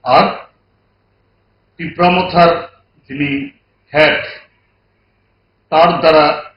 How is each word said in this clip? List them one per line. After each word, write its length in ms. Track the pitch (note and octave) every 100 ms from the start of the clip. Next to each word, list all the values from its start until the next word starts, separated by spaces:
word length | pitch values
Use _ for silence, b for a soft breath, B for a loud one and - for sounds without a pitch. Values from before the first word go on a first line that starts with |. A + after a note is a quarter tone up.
আর 440 | B2+ C3+ G3+ - - _ _ _ _ _ _ _ _ _ _ _ _ _
তীব্রামথার 920 | E3 D#3 F3 F3+ F3+ E3+ E3+ E3+ - _ _ _ _
যিনি 420 | C3+ C#3+ C#3 C3+ _ _ _ _
হেড, 300 | D3 D3+ - - - _ _ _ _ _ _ _ _ _ _ _ _ _
তার 300 | D#3+ E3+ E3
দ্বারা 520 | D#3+ D#3 D3 D3 -